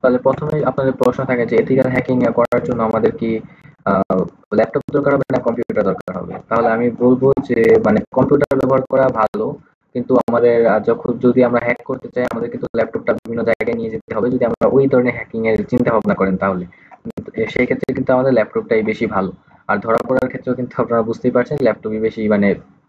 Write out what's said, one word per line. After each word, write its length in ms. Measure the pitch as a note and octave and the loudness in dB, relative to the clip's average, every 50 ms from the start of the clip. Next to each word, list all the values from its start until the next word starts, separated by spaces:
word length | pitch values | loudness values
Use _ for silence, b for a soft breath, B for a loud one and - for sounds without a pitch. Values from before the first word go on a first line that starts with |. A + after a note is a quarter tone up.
তাহলে 160 | - B2+ B2 B2 | 2 2 0 2
প্রথমেই 460 | - C3+ C3+ - D3+ D3+ - D3+ C#3 | 0 0 -2 -2 -4 -4 -2 -2 -2
আপনাদের 300 | B2+ - - C3+ C3+ C3 | -2 -2 -2 -2 -2 -2
প্রশ্ন 320 | - B2+ B2 A#2+ - C3 | 0 0 0 0 0 -4
থাকে 200 | B2+ B2+ B2 A#2+ | -2 -2 -2 -2
যে 100 | A2+ A#2+ | 0 0
এথিক্যাল 360 | A2 - - C3 C3 B2+ C3 | 0 2 2 2 0 2 0
হ্যাকিং 300 | B2+ B2+ B2+ - C3 B2 A#2+ A#2 A2+ | 0 -2 -2 0 0 0 0 0 2
করার 300 | - A#2 - - A#2+ A#2+ | 0 0 0 0 -2 -2
জন্য 200 | B2+ B2 A#2 A2+ | -2 -4 -2 -2
আমাদের 280 | A2 A2 A2+ A2 G#2+ | -2 0 0 0 0
কি, 280 | - - A2+ A2+ A2+ A2 B B B B B B B B _ | -2 -2 -4 -4 -4 -4 B B B B B B B B _
আহ, 400 | - G2 F#2+ F#2+ _ - F#2 F#2 F#2 - _ _ _ - | 0 0 0 0 _ 0 -2 -2 -4 -8 _ _ _ 0
laptop 280 | G#2+ - - - C#3+ - - | 0 0 2 0 -4 -4 0
দরকার 220 | - D3 C#3+ C#3+ C#3 | -2 0 2 2 2
হবে 100 | C#3 C#3 _ | 2 0 _
না 80 | - B2 | -2 -2
computer 440 | B2 A#2+ A#2 A#2+ A#2 _ - - G#2 | -2 -2 -2 -2 -4 _ -2 0 0
দরকার 340 | G2 F2+ - - - F#2 F#2 | 0 -2 -4 -6 -10 -8 -8
হবে? 160 | F2 F2 E2+ - - _ | -10 -10 -12 -14 -8 _
তাহলে 200 | A2 A2+ A#2 A#2 | -2 0 2 2
আমি 200 | A2+ A2+ A#2+ B2 | 2 2 0 0
বলবো 420 | A2+ A2+ A#2+ B2 B2+ B2+ C3 C3+ C#3 - C3+ | 0 2 4 4 4 4 4 2 2 2 0
যে 320 | - B2 A2+ A2+ A2 A2 A2+ A2+ | -2 0 2 6 6 6 6 6
মানে 140 | - - - - _ | 4 2 2 0 _
computer 460 | - B2+ B2+ C3 D3 C#3 C#3+ - C#3 C3 | 0 0 2 4 4 2 2 2 0 0
ব্যবহার 240 | C3+ C3 C3+ B2+ B2+ - | 2 2 2 0 0 0
করা 200 | - C3 C3 C3 | 0 2 2 2
ভালো, 480 | B2 A#2 A2 - - G#2 A2 C3 D3 - b b b b _ _ _ | 2 0 -2 -2 0 -4 -4 -4 -6 -10 b b b b _ _ _
কিন্তু 220 | B2 A#2+ - B2+ | -8 -2 2 2
আমাদের, 520 | B2 - - A#2 A#2 A#2+ A#2+ A#2 A#2 A#2 A2+ | 2 2 2 2 2 2 2 4 4 4 4
আহ, 120 | A2 A2 G2+ | 2 2 2
যখন 340 | - A#2 - - - A#2+ A#2 | 0 -2 0 -2 -4 -4 0
যদি 240 | B2 B2 A#2+ B2+ B2 | 2 2 4 4 2
আমরা 160 | A#2+ A#2+ A#2+ A#2 | 4 2 0 0
hack 200 | A#2+ B2+ - - | -2 -4 -4 -4
করতে 260 | - C3 B2+ - - - | -8 -8 -8 -8 -10 -4
চাই 80 | B2 B2 | -4 -4
আমাদের 260 | B2 A#2+ A2+ A#2 A#2+ | -4 -4 -6 -6 -6
কিন্তু 180 | - B2 - - _ | -8 -8 -10 -6 _
ল্যাপটপটা 380 | A#2 A2+ A2+ - A2 - - A#2+ | -2 -2 -2 -4 -6 -2 -2 -2
বিভিন্ন 300 | A#2+ _ - A#2 A#2 A2 | -2 _ -8 -6 -4 0
জায়গায় 340 | A2+ A2 _ A2 A#2 A#2 A#2 | 0 0 _ -2 -4 -4 -4
নিয়ে 120 | A2+ A2+ | -4 -6
যেতে 260 | A2 A2 - - A2+ | -8 -8 -10 -6 -4
হবে 160 | A2 G#2 B2 | -2 -2 -2
যদি 140 | B2+ B2+ B2 | 0 0 0
আমরা 220 | A2+ A2+ _ - G#2+ | -2 -2 _ 0 2
ওই 200 | G#2+ C3+ C#3 C3+ | 4 4 2 4
ধরনের 260 | C3+ B2+ B2 B2 A#2 | 2 2 2 2 -2
hacking 340 | A#2 A2 - - A2+ A2+ A2+ | -4 -10 -10 -6 -4 0 0
এর 180 | A2 G#2+ G#2 | 0 0 -2
চিন্তা 260 | - - B2 B2 - | -2 0 0 0 2
ভাবনা 220 | A#2 A2 G2+ G#2 G2+ | 0 0 0 0 0
করেন 240 | - F#2+ F#2+ F#2 F2+ | 0 0 -2 0 0
তাহলে। 280 | G2 G2 F#2+ F2+ F2 | 0 -2 -2 -2 -6
উম, 800 | F2 - _ - _ - _ _ A2+ - - - - - A2 A2+ - | -10 -14 _ -20 _ -20 _ _ -14 -14 -14 -14 -10 -6 -6 -6 -4
সেই 160 | - - B2+ | 0 0 0
ক্ষেত্রে 280 | B2 C3 C3 - - C3 | 0 0 -2 -2 -4 -4
কিন্তু 200 | C3+ C3 B2+ C3 | -4 0 2 2
আমাদের 200 | B2+ B2+ C3+ C3 | 2 4 4 4
ল্যাপটপটাই 500 | A#2 G#2+ - - A2+ G#2+ - A#2 A2 G#2+ | 2 2 0 -2 -6 -2 0 0 0 0
বেশি 220 | G#2+ G#2+ G#2 A#2+ | 0 -2 -2 -4
ভালো। 260 | G#2+ - G2 F#2+ F#2 - - b b b b b b | -2 -2 -2 -4 -4 -6 -10 b b b b b b
আর 100 | G#2 G#2 | -2 -2
ধরা 200 | G2+ A2+ A2+ A#2 | 0 0 0 0
পড়ার 300 | A#2 - C3 C3 C3 B2+ | 0 0 0 0 0 -2
ক্ষেত্রেও 280 | - B2+ - C3 B2 | -6 -8 -4 -4 -4
কিন্তু 260 | B2 B2 A#2+ - - | -4 -4 -8 -4 -4
আপনারা 200 | A#2+ A2+ A#2 A#2 | -2 0 0 0
বুঝতেই 300 | A2 A2+ A2+ - - B2 | 0 0 -4 -2 -2 0
পারছেন 260 | A#2+ B2 B2 - - - | 2 2 0 0 -2 0
ল্যাপটপই 380 | - A#2 G#2+ - - A2 G#2+ A2 | 0 0 0 0 -4 -6 -4 -2
বেশি 300 | A2 A2 A2 - A2 G#2+ | -2 -2 -2 -2 0 0
মানে 260 | G#2+ G2+ G2+ G2+ F#2 - - - - _ _ | 2 2 2 2 0 0 -4 -20 -20 _ _